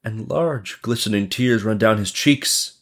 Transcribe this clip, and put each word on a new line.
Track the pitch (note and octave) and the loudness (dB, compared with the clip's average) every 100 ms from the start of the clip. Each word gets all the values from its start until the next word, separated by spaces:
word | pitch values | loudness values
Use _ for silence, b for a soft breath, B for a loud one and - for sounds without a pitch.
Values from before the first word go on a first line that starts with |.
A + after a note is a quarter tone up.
and | A#2+ A2 A2+ | -8 -8 -4
large | D3 E3 C3+ F#2+ - | 0 0 -2 -8 -10
glistening | A2+ A#2 G#2+ G#2 G2 | -4 -2 0 0 0
tears | - B2 A#2 | 0 2 2
ran | G#2+ G#2+ | 2 2
down | A2 G#2+ | 4 2
his | F#2+ | 0
cheeks. | - D3+ C#3 - - - _ | 0 2 2 0 -2 -4 _